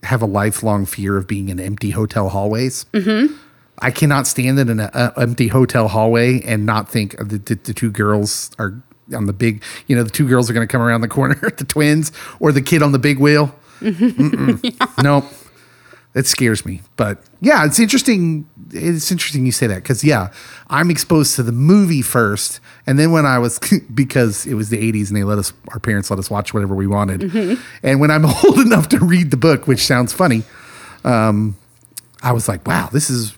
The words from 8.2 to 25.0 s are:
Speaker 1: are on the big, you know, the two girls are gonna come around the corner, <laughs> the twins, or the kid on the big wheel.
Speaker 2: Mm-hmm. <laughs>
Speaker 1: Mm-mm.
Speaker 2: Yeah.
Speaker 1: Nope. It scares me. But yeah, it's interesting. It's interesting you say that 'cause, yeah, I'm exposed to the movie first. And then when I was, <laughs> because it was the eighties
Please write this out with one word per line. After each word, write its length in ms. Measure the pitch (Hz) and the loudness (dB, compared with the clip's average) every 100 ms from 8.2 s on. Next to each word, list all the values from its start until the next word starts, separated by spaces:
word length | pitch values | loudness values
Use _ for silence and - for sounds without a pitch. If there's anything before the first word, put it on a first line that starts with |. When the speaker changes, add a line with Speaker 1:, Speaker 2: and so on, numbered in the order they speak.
| 104 - - - | 0 -4 -10 -8
Speaker 1:
are 140 | 104 107 - _ _ 117 | -8 -8 -18 _ _ -6
on 120 | 101 | -4
the 60 | |
big, 300 | 98 117 104 - - - | -2 -2 -2 -10 -18 -2
you 80 | 127 | -2
know, 80 | |
the 60 | 113 | 0
two 160 | - 143 | -2 2
girls 220 | 127 117 | 2 2
are 40 | |
gonna 140 | 117 113 | -2 -2
come 140 | 127 | 0
around 180 | 117 117 | 0 0
the 60 | 113 | -2
corner, 280 | - 131 147 214 | -2 0 0 -2
<laughs> 80 | - | -6
the 60 | |
twins, 480 | 135 - 147 151 156 - - - | -6 0 2 2 0 -8 -20 -2
or 100 | 160 | 2
the 100 | 147 | 2
kid 220 | 135 165 | 2 2
on 80 | 147 | 4
the 80 | 139 | 2
big 180 | 143 135 | 2 2
wheel. 380 | 143 147 147 - _ - | 4 4 2 -4 _ -8
Speaker 2:
Mm-hmm. 280 | 220 170 240 | -6 0 0
<laughs> 220 | - - | 2 0
Speaker 1:
Mm-mm. 300 | - 135 - | 0 0 0
Speaker 2:
Yeah. 260 | 247 - 233 - | -4 -4 -4 0
Speaker 1:
Nope. 220 | 139 143 - - - _ _ _ _ - _ - | 2 2 0 -14 -20 _ _ _ _ -20 _ -4
It 120 | 135 | -2
scares 360 | - 123 110 - | 0 0 0 -4
me. 160 | 95 - - | -10 -14 -4
But 280 | 107 101 _ _ | -4 -4 _ _
yeah, 240 | 214 285 151 | 2 4 4
it's 140 | 143 | 2
interesting. 680 | 226 262 - 214 170 156 151 - - | 2 2 2 0 0 -2 -8 -20 -16
It's 400 | 165 160 165 - | -6 -4 -2 -2
interesting 340 | 175 - 147 127 | -4 -4 -2 0
you 40 | |
say 140 | 117 120 | 0 -2
that 160 | 92 | -2
'cause, 200 | - 127 | -2 0
yeah, 260 | 147 131 95 - - - - | 2 2 0 -8 -20 -20 -4
I'm 200 | 139 170 | -2 0
exposed 440 | 160 - 165 143 - | 0 2 2 2 0
to 80 | |
the 80 | 117 | -2
movie 520 | 120 143 202 190 156 | 2 4 6 4 0
first. 560 | 120 123 110 104 - - - - - | 0 0 0 0 -6 -10 -18 -14 -2
And 140 | 135 | 2
then 120 | 156 | 4
when 140 | 165 147 | 4 4
I 140 | 127 | 2
was, 200 | 120 - - 180 | 0 -4 0 -2
<laughs> 180 | - | 0
because 520 | 117 131 143 117 104 - | -2 0 2 0 0 -6
it 80 | |
was 160 | 113 107 | -6 -4
the 80 | 110 | -2
eighties 300 | 113 107 | -2 -2